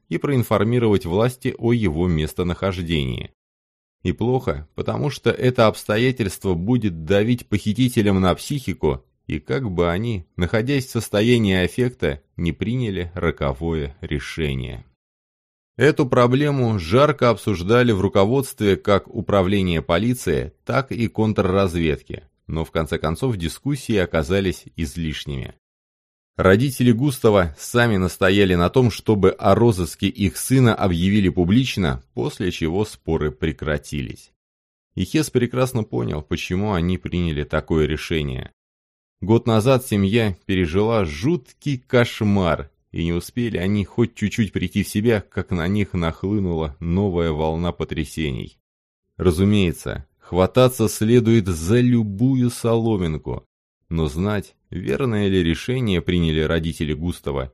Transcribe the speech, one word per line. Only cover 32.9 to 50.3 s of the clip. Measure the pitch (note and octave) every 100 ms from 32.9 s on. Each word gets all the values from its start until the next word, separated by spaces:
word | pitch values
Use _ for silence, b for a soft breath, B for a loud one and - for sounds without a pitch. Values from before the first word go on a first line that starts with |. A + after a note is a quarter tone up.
| - - D#2+ D2+
прекратились. | - D#2+ - D2+ D2+ - D2 A#1 - - _ _ _ _ _ _
И | -
Хесс | F#2 D#3 D3+
прекрасно | B2+ A#2+ B2+ B2+ A#2
понял, | G#2+ A#2+ A2+ D2+
почему | - E2+ - F2+ G#2+
они | F#2 E2+ F2+
приняли | - F2 E2+ D2
такое | D2 D#2 - D#2+ D2+
решение. | D2+ - E2 C#2+ B1+ - _ _ _ _ _ _ _
Год | F2+ A#2 A#2
назад | A2 A#2+ B2+ -
семья | G#2 G2 A#2 G#2+ E2+ -
пережила | F#2 E2 F#2 A2 A2+ E2+
жуткий | D2 B2+ F3 - _ D3 C3
кошмар, | - B2 A#2 - G#2 G2+ F2 D2 C#2+ _ _
и | F2
не | E2+
успели | E2+ - B2 A#2 F2+
они | F#2 G#2
хоть | F#2 - A#2+
чуть-чуть | - G#2 - G2+
прийти | F2+ F2+ G2+
в | F2+
себя, | G#2 A#2 G#2+
как | - - -
на | F2 E2+
них | G#2 F#2+
нахлынула | F2+ E2 - F#2+ G#2+ F#2 E2 D#2 C#2
новая | E2+ F#2 G#2 F2 E2+
волна | D2+ D#2+ E2 F2
потрясений. | - D#2 D#2 D2+ - D#2 A#1+ G1+ - _ _ _ _ _ -
Разумеется, | F2 E2 G2+ G#2 F2+ - - G#1 - _
хвататься | -